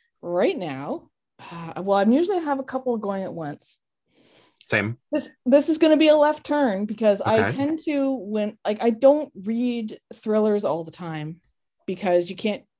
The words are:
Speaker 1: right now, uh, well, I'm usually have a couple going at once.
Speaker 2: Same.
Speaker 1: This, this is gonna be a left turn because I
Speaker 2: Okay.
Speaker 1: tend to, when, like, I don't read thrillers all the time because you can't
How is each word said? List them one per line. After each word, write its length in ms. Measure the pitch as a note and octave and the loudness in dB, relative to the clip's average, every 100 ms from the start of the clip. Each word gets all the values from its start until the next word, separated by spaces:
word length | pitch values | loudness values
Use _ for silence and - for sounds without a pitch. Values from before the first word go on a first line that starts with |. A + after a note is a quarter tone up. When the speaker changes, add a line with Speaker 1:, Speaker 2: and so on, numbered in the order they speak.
| _ _ | _ _
Speaker 1:
right 360 | E3+ F3 A#3 E4 | -6 0 0 0
now, 520 | F3 C3 D3 D#4+ - _ _ _ - | -6 -8 -8 -10 -12 _ _ _ -18
uh, 300 | E3+ E3 - | -14 -12 -8
well, 140 | F#3+ G3 | 0 2
I'm 120 | G3+ | 4
usually 280 | B3+ F4 F#4 | 4 2 0
have 200 | D#4 C4+ | -2 -4
a 40 | |
couple 320 | C4+ C4 C4 A3+ | -4 -6 -4 -4
going 260 | G#3 G3 | -4 -6
at 100 | F#3+ | -6
once. 440 | E3+ D3+ - - - _ _ _ _ _ _ _ _ - | -8 -10 -10 -16 -20 _ _ _ _ _ _ _ _ -4
Speaker 2:
Same. 320 | A2 G2+ A#2+ _ | -2 -2 -6 _
Speaker 1:
This, 180 | D4 - - - | -6 -6 -8 4
this 220 | C#4 C#4+ | 4 4
is 100 | D4+ | 2
gonna 200 | D#4+ D4+ | 4 6
be 100 | D#4 | 6
a 80 | D4+ | 6
left 300 | D4 D4+ - | 4 0 -2
turn 400 | D4 C4+ G3 G#3 | 0 0 0 -4
because 340 | G#3 A3 G3+ | 0 2 2
I 180 | - A3 G3 | 2 2 2
Speaker 2:
Okay. 40 | |
Speaker 1:
tend 300 | - C#4+ D#4+ | 0 -2 -2
to, 300 | E4 C#4+ C4+ C4 | -2 -2 0 -2
when, 420 | G3 G#3+ G#3 G#3+ - | -4 -4 -4 -4 -6
like, 160 | G#3+ | -2
I 100 | A#3 | -2
don't 380 | A3 C4+ D4+ C#4+ - | 4 6 6 0 -10
read 640 | F#3+ A3+ B3 A#3+ A3 - _ | -6 -2 -2 -2 -6 -12 _
thrillers 500 | - A3+ G#3+ G#3+ G#3 | -14 -2 0 2 0
all 200 | G3+ D#3 E3 | 0 -4 -6
the 60 | |
time 500 | - F3 D#3 D3+ E3+ _ _ _ _ - | -12 -10 -8 -8 -12 _ _ _ _ -10
because 440 | F3+ G3+ F3 F3 | -4 2 2 0
you 60 | F#3 | -4
can't 260 | G#3+ G3+ - _ | -4 -6 -10 _